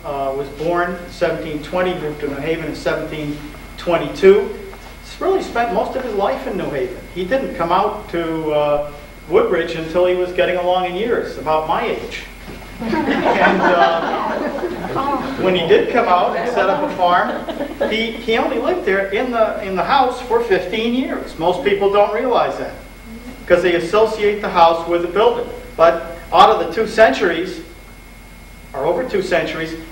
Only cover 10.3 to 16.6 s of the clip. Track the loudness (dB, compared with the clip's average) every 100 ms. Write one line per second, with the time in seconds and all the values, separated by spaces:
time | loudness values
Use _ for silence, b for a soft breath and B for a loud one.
10.3 | 0 0 0 0 0 0 -2 -2 -2 -4
11.3 | -4 0 0 0 -2 -2 -4 -6 -10 -14
12.3 | -16 -16 -16 -14 -8 -4 -2 0 0 2
13.3 | 4 4 4 2 4 4 2 -2 -2 -4
14.3 | -4 -4 -4 -6 -6 -6 -4 -2 -2 -4
15.3 | -2 0 2 4 4 4 2 4 4 2
16.3 | 0 -2 0